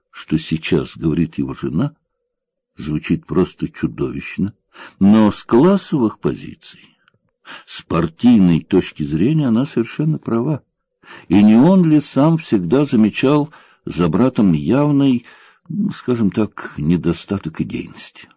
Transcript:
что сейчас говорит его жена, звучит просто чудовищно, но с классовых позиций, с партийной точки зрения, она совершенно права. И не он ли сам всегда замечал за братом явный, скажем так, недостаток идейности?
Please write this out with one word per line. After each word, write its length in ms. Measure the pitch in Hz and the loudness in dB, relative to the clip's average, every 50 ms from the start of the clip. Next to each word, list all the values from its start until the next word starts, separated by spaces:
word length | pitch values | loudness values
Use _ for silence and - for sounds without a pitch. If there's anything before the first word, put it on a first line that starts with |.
| _ _ | _ _
что 260 | _ - - - 80 | _ -20 -8 -6 -4
сейчас 600 | 80 - - 80 80 - - 90 76 65 - - | -4 -4 -4 -6 -6 -4 -2 -2 -2 -2 -4 -10
говорит 420 | 57 76 80 73 82 82 78 - - | -6 -4 -2 -2 -2 -2 -4 -4 -8
его 160 | 69 65 65 | -8 -8 -8
жена, 420 | - - 67 64 85 131 147 - _ _ _ _ _ _ _ _ _ _ _ _ _ _ _ _ | -8 -8 -6 -4 -4 -4 -4 -6 _ _ _ _ _ _ _ _ _ _ _ _ _ _ _ _
звучит 500 | - 64 76 76 76 - - 90 80 80 | -14 -10 -6 -6 -6 -4 -4 -4 -4 -4
просто 420 | - 76 87 90 - - _ - - | -4 -2 -2 -2 -2 -4 _ -10 -10
чудовищно, 880 | - - - - - - 143 131 131 139 - - - - 90 104 - _ _ _ _ - - - - _ | -8 -6 -8 -6 -6 -6 -8 -8 -8 -10 -12 -12 -6 -6 -6 -6 -6 _ _ _ _ -20 -20 -20 -6 _
но 320 | 95 101 107 110 107 101 | 2 4 4 4 4 2
с 140 | 98 - - | 0 -2 -4
классовых 720 | - 117 117 147 185 202 190 - - 175 139 117 107 - - | 0 2 4 4 4 2 0 -2 -4 -2 -2 -2 -2 -4 -4
позиций, 800 | - 76 64 - - - - - - - - - _ _ _ _ _ _ _ _ _ _ _ _ _ - - - - | -6 -6 -6 -6 -12 -18 -18 -20 -20 -20 -20 -20 _ _ _ _ _ _ _ _ _ _ _ _ _ -20 -20 -20 -20
с 160 | - - - - | -16 -16 -16 -10
партийной 800 | _ 85 82 82 80 - _ - 123 120 107 92 87 82 76 | _ -2 -2 -2 -2 -4 _ 4 4 6 6 6 4 4 2
точки 420 | - - - 90 - - - - 78 | 0 0 0 0 0 0 -6 -10 -8
зрения, 460 | 71 76 78 92 131 160 156 147 123 | -6 -2 -2 0 0 0 0 0 0
она 180 | 110 113 135 | 0 0 -2
совершенно 520 | - - 123 113 - - - 151 160 151 135 | -2 -4 -4 -4 -4 -6 -4 -4 -2 -2 -4
права. 440 | - - 113 117 120 151 151 - - _ _ _ _ _ _ _ _ - - - - _ | -4 -4 -4 -4 -2 -4 -6 -6 -8 _ _ _ _ _ _ _ _ -20 -20 -20 -6 _
И 140 | 87 101 104 | 2 4 6
не 140 | 107 110 | 6 6
он 280 | 113 135 175 196 190 175 | 6 6 6 6 4 4
ли 160 | 160 151 151 | 4 4 2
сам 380 | - - - 135 139 160 165 156 | 0 0 -2 0 2 2 2 0
всегда 460 | - - 120 101 87 82 104 139 151 | -2 -2 -2 -2 0 0 0 0 0
замечал 640 | 135 131 110 110 104 - - - 131 147 147 143 151 - - _ _ _ _ _ | 2 2 2 2 2 2 0 0 2 2 2 0 -2 -8 -18 _ _ _ _ _
за 240 | - 71 78 87 80 | -10 -4 -2 0 0
братом 440 | 78 92 120 131 - - 107 95 82 | 2 2 0 0 2 2 2 2 2
явный, 760 | 76 71 78 113 139 147 147 147 139 139 135 127 120 - - - _ _ _ _ _ _ - 160 202 - - - | 0 0 0 0 0 2 2 2 2 2 2 0 0 -4 -8 -18 _ _ _ _ _ _ -10 -6 -4 -4 -4 -6
скажем 360 | - - - 127 113 110 95 | -8 -4 -4 -2 0 0 0
так, 440 | - 113 107 - - - - - - - | 0 -2 -2 -4 -4 -12 -16 -14 -12 -6
недостаток 800 | 73 78 87 85 76 85 82 - - - 101 98 - 80 80 - | -2 0 0 0 0 -2 -4 -4 -6 -6 -6 -6 -6 -8 -8 -8
идейности? 680 | - - 82 82 - - - - - - - - - _ _ | -8 -8 -6 -10 -12 -12 -16 -18 -20 -20 -20 -20 -20 _ _